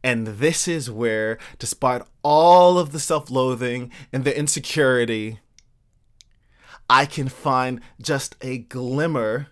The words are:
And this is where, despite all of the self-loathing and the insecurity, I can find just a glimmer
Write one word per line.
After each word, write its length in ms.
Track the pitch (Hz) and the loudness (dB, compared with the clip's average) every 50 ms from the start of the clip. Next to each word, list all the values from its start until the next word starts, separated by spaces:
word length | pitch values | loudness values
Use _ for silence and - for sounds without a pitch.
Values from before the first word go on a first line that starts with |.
| - | 0
And 240 | 131 120 117 113 107 | -2 -2 -2 -4 -8
this 400 | 104 104 131 160 165 - - 180 | -6 -2 -2 0 0 0 -4 -4
is 200 | 170 160 131 123 | -4 -4 -6 -8
where, 480 | 107 110 120 117 110 110 110 110 113 - - - - - | -6 -4 -2 -2 -2 -2 -2 -4 -4 -8 -10 -20 -16 -12
despite 440 | - - - _ - 127 123 - - _ _ _ | -10 -10 -6 _ -2 -2 -2 -2 -6 _ _ _
all 560 | - 147 151 156 165 175 175 180 180 180 180 180 | 0 2 4 6 8 8 8 10 8 8 6 4
of 140 | 170 143 | 0 -2
the 80 | 143 156 | -6 -8
self-loathing 920 | 139 - 160 151 151 - 127 131 127 131 127 113 127 123 120 123 123 120 - - - _ | -4 -2 -2 -4 -4 -2 -2 0 0 0 -2 -2 -4 -6 -4 -6 -8 -12 -16 -20 -18 _
and 100 | - 135 | -6 -2
the 160 | 127 143 - 139 | -2 -2 -2 -2
insecurity, 1000 | 147 143 - 151 - - - 156 143 131 127 123 120 117 113 110 107 110 110 107 _ _ _ _ _ _ _ _ _ _ _ _ _ _ _ _ - _ _ _ _ _ _ _ _ - - - - - | -2 -2 -4 -6 -6 -6 0 2 2 4 4 2 0 -2 -2 -6 -6 -10 -12 -16 _ _ _ _ _ _ _ _ _ _ _ _ _ _ _ _ -20 _ _ _ _ _ _ _ _ -20 -20 -20 0 2
I 180 | 123 131 143 | 2 2 2
can 220 | 147 - 156 135 131 | 0 -4 -6 -6 -6
find 520 | - - - 143 131 127 127 127 127 120 - - _ - | -8 -6 -4 -2 0 0 -2 -2 -6 -10 -14 -20 _ -12
just 360 | - - 147 135 - - - _ | -6 -4 -4 -4 -4 -8 -14 _
a 180 | 127 131 127 123 | -12 -10 -10 -10
glimmer 880 | 117 _ - 127 127 123 131 143 156 170 156 131 113 107 110 131 143 _ | -12 _ -12 -10 -6 -4 -4 -2 -2 -2 -2 -2 -2 -2 -4 -6 -8 _